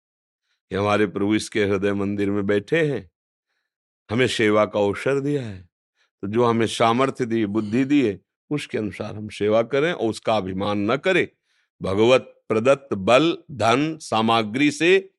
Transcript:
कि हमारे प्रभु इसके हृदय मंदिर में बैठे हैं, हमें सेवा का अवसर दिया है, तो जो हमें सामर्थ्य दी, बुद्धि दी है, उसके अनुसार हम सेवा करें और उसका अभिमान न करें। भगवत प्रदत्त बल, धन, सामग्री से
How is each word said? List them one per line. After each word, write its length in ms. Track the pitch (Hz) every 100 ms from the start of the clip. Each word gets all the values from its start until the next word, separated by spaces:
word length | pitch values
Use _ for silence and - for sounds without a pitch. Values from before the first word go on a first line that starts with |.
| _ _ _ _ _ _ _
कि 60 | 92
हमारे 320 | 104 104 104
प्रभु 280 | 92 101 107
इसके 280 | - 110
हृदय 300 | 101 101 101
मंदिर 380 | 101 98 101 101
में 140 | 104 98
बैठे 400 | 101 - 160 151
हैं, 260 | 123 95 _ _ _ _ _ _ _ _ _ -
हमें 160 | 113 123
सेवा 380 | - 107 107 104
का 140 | 104
अवसर 400 | 101 98 131 139
दिया 220 | 139 147
है, 280 | 117 95 90 _ _ _ _ _
तो 60 | 101
जो 160 | 110
हमें 240 | 120 113 107
सामर्थ्य 580 | - 117 117 135 123 123
दी, 200 | 113 107
बुद्धि 400 | 107 107 117 135
दी 220 | 147 120
है, 140 | 95 _ _ _
उसके 280 | 147 - 120
अनुसार 380 | 104 92 107 101
हम 140 | 107
सेवा 320 | - 104 110
करें 320 | 117 139 160
और 160 | - 113
उसका 280 | 101 - 110
अभिमान 540 | 95 95 101 104 101
न 60 | -
करें। 300 | 185 175 107 _ _ _ _ _
भगवत 400 | 92 98 113 127 - - -
प्रदत्त 440 | 110 120 139 -
बल, 440 | 104 95 127 160 - -
धन, 460 | 135 110 123 156 156
सामग्री 680 | - 110 113 113 107 117 147
से 400 | 143 165 190 190